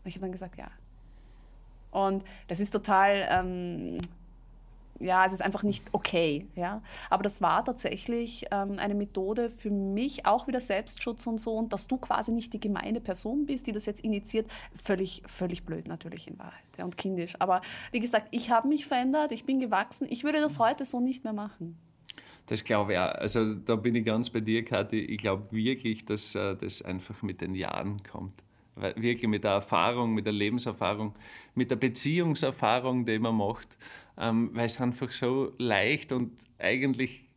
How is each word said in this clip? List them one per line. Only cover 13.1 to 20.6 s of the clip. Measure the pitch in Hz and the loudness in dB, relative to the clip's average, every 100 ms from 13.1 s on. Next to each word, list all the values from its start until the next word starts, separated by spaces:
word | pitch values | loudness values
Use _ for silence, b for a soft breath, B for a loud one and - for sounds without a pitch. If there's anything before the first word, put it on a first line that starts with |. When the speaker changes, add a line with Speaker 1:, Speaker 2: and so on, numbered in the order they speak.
| 180 214 269 285 | -4 -2 0 0
Speaker 1:
bist, | 269 - | -2 -2
die | |
das | 208 208 | -2 -2
jetzt | 208 | -2
initiiert. | 226 208 202 220 220 B B - | -2 -2 0 -2 -4 B B -10
Völlig, | - 190 190 - - | -2 0 0 -6 -10
völlig | - 185 175 - | -4 -4 -4 -6
blöd | 165 165 | -8 -8
natürlich | 165 170 170 - | -10 -10 -12 -12
in | - | -14
Wahrheit, | - - - - | -16 -18 -20 -10
ja, | 180 | -8
und | - | -6
kindisch. | 190 185 170 - | -4 -4 -6 -2
Aber | 185 180 B B B | 2 2 B B B
wie | 247 | 0
gesagt, | 233 220 - | 4 2 2
ich | - - | -6 2
hab | 233 269 | 4 4
mich | 294 - | 0 0
verändert, | 254 254 294 302 | 0 2 2 0
ich | 226 - | -2 -2
bin | 269 | 0
gewachsen, | 247 196 214 - 277 | 2 0 2 -2 -2
ich | 240 | -2
würde | 285 302 | 0 2
das | 302 | 4
heute | - | 4